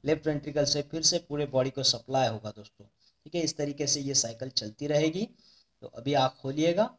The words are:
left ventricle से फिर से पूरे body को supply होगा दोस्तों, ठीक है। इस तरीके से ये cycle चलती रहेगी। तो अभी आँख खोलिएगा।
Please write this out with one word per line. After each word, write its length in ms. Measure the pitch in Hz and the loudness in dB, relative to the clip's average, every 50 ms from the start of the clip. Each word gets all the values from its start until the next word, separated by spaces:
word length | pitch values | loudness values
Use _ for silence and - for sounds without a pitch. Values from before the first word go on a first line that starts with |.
| - | 2
left 220 | 139 160 156 - | 0 0 0 0
ventricle 380 | 156 151 143 - 151 139 151 147 | -2 -2 -2 -4 -4 0 0 0
से 160 | 143 - 147 | 2 0 -2
फिर 200 | 143 - - 165 | -2 -4 -6 0
से 160 | 160 - 175 170 - _ | 2 2 2 2 -2 _
पूरे 180 | 147 147 147 143 | -4 -4 -4 0
body 220 | 135 131 127 135 | 2 2 2 2
को 120 | - - 131 | 0 0 0
supply 440 | - - 117 - - 131 131 131 117 | 0 0 0 -6 -2 0 2 2 2
होगा 220 | 113 107 110 107 | 0 -4 -8 -10
दोस्तों, 340 | - 107 101 - _ _ 104 | -12 -12 -20 -20 _ _ -20
ठीक 500 | 107 _ _ _ _ _ _ _ 151 - | _ _ _ _ _ _ _ _ -6 -4
है। 80 | 175 | -2
इस 140 | 165 151 - | -2 -2 -2
तरीके 300 | - 147 147 139 143 147 | -2 -4 -4 -2 -4 -2
से 140 | 135 - 147 | -2 0 -2
ये 120 | 139 139 139 | -2 0 0
cycle 320 | - - 113 117 - 131 131 | 0 0 0 -6 -8 -10 -4
चलती 360 | - - 113 107 107 _ 143 | -4 -4 -4 -4 -10 _ -4
रहेगी। 420 | 147 151 147 156 160 160 185 214 - - _ _ _ _ _ _ _ _ _ | 0 2 2 2 2 0 -2 -4 -6 -8 _ _ _ _ _ _ _ _ _
तो 40 | - - | -20 -16
अभी 260 | _ 117 117 135 143 | _ -6 -2 0 2
आँख 160 | 139 131 127 | 4 4 2
खोलिएगा। 580 | - _ - 135 139 151 156 170 170 185 220 247 - | 0 _ -8 -6 0 2 2 2 4 4 2 0 -2